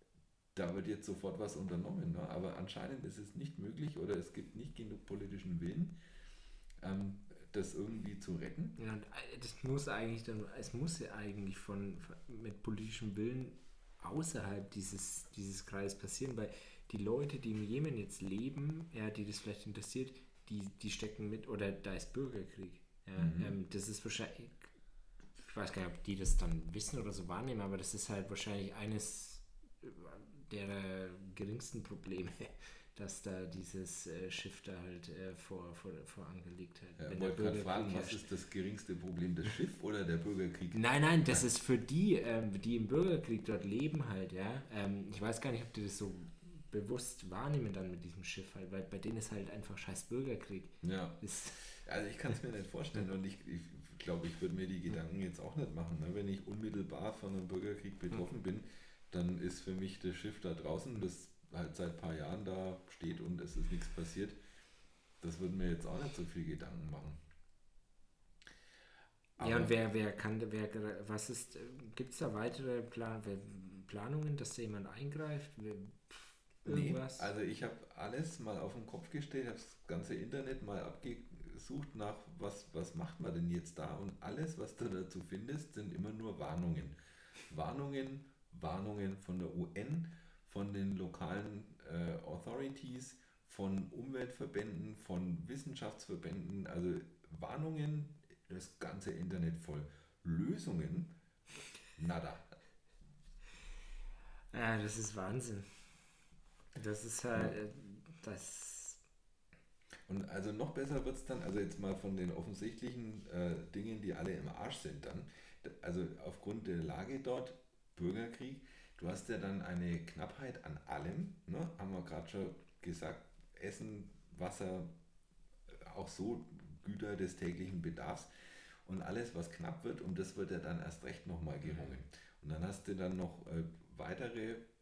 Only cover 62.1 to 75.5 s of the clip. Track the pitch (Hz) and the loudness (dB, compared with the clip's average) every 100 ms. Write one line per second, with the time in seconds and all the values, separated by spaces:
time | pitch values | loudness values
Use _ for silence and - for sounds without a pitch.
62.1 | 80 76 95 95 92 92 90 - - 85 | 0 0 0 0 0 0 -2 -8 -4 -2
63.1 | 82 - 87 - - - 87 - - 82 | 0 0 0 2 4 6 4 2 0 -2
64.1 | 90 101 - - - - - - - - | 0 0 -2 -14 -18 -20 -20 -20 -20 -20
65.1 | - 85 82 90 92 90 82 80 80 71 | -6 -4 0 2 6 6 4 2 0 0
66.1 | - 87 85 78 76 - 82 78 73 73 | 0 -2 0 0 -2 -2 -4 -4 -4 -4
67.1 | 76 - - - - - - - - - | -8 -10 -16 -18 -20 -20 -20 -20 -20 -20
68.1 | - - - - - - - - - - | -20 -20 -20 -18 -18 -20 -20 -20 -20 -20
69.1 | - _ - 113 117 113 113 110 110 104 | -20 _ 0 6 8 10 8 8 6 6
70.1 | 98 110 110 107 107 107 110 107 92 104 | 4 2 4 2 2 2 0 0 -2 0
71.1 | 107 - 117 - - 120 131 113 107 123 | 0 0 -2 -4 -6 -10 -10 -8 -4 -2
72.1 | - 135 104 117 - 131 120 113 - 113 | 0 2 4 2 2 2 2 2 0 0
73.1 | 110 104 98 104 101 92 95 95 104 113 | 0 -2 -2 -4 -8 -8 -10 -6 -4 0
74.1 | 151 151 143 120 - 110 104 95 117 143 | 2 4 2 0 -2 0 0 -2 -2 -2
75.1 | 151 151 147 - | 0 0 0 -2